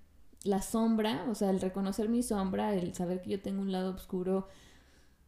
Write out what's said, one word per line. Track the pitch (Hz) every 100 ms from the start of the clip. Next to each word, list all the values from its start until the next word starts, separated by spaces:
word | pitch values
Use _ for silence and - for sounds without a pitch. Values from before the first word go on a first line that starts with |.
| - - - -
la | 196 196
sombra, | - 226 226 220 214 254 247
o |
sea, | 214 196
el | 190
reconocer | 185 196 196 208 220
mi | 240
sombra, | 247 208 190 202 214 196
el | 175
saber | - 175 185
que | 190
yo | 196
tengo | 196 196
un | 196
lado | 185 185
oscuro | 185 - 190 180 190 190 - - - - - - -